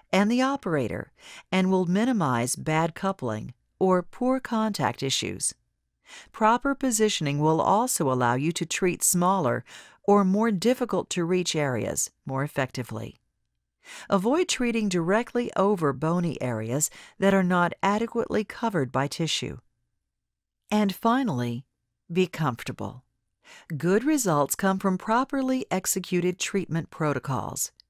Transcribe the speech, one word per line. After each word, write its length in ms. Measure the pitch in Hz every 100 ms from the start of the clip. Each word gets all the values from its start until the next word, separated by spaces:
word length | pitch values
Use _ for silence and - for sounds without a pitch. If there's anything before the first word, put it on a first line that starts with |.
| _
and 200 | 185 208
the 100 | 247
operator 720 | 262 277 190 156 117 87 - _ - - -
and 180 | 185 185
will 160 | 190 175
minimize 680 | 185 240 233 151 120 123 -
bad 400 | 131 156 165 -
coupling 580 | 190 196 127 107 117 - _ _
or 240 | 185 185
poor 380 | 180 - 247 262
contact 640 | 254 226 220 208 131 -
issues. 500 | 135 - 95 95 - - _ _ _ _ _ - -
Proper 420 | - 214 214 277
positioning 640 | 269 262 220 214 - 151 143
will 220 | 151 160
also 500 | - 196 254 - 147
allow 220 | 127 123
you 180 | 123 151
to 120 | 170 165
treat 380 | - 185 -
smaller 600 | - 180 180 196 139 117 - - - _
or 220 | - 202 185
more 240 | 196 226
difficult 600 | 196 214 254 247 185 -
to 120 | -
reach 320 | 170 185 175 160
areas 540 | 143 120 101 71 - - -
more 180 | 131
effectively. 760 | 143 - 131 - 120 110 110 - _ _ _ _ _ _ - - -
Avoid 400 | 196 196 311 370
treating 400 | - 240 226 214
directly 600 | 180 165 208 240 240 240 -
over 380 | 190 202 151
bony 480 | 135 156 175 170 -
areas 480 | 127 113 110 135 156 - - -
that 140 | 196
are 100 | 196
not 300 | 180 180 175 -
adequately 600 | 190 208 233 233 - 208
covered 480 | 208 - 233 196 127
by 160 | 131 139
tissue. 520 | - 165 - - - - _ _ _ _ _ _ _ _ _ _
And 220 | 214 202
finally, 720 | 185 226 247 254 127 120 120 - _ _ _ -
be 160 | 170 185
comfortable. 760 | - 156 117 - - 104 120 - _ _ _ - - - 147
Good 260 | 165 196
results 520 | 262 311 220 147 143 -
come 220 | 196 190
from 200 | 196 185
properly 680 | - 226 277 277 262 262 -
executed 680 | 190 - - 180 180 180 185
treatment 520 | - 202 - 160 -
protocols. 840 | - 156 135 - 123 - - - - _